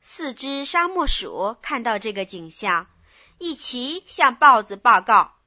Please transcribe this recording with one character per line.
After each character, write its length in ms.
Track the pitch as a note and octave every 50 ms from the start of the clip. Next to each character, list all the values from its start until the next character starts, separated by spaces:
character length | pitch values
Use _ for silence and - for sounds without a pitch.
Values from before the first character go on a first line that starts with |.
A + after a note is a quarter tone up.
四 320 | _ - - - D#4+ C#4
只 320 | A#3 - C4 C4+ C#4 C#4 C#4
沙 220 | C#4 - F4 F4
漠 220 | F4+ F#4+ F4+ D4+ C4+
鼠 480 | - - F#3+ D3+ E2 C3 F#3 G3+ A#3 _
看 220 | - - D4 C4
到 160 | A#3 A#3+ A3 G3+
这 140 | G3+ A3
个 120 | G#3 G3 F#3+
景 280 | F#3+ - F3+ E3 D#3+
象， 340 | D#3+ - G#3+ G3 F3 E3 F3+ _ _ _ _ _ _ _ _ _ _ _
一 180 | E4+ E4+ D4+
齐 480 | - - - - B3 B3 C4+ D#4+ F#4 _
向 300 | - - - E4 C4+ A#3+
豹 260 | - D#4 C#4+ B3+ A3
子 140 | G#3 - G3+
报 240 | G3 _ B3 A3 F#3
告 340 | F#3+ - G#3+ G3 E3+ - _ _ _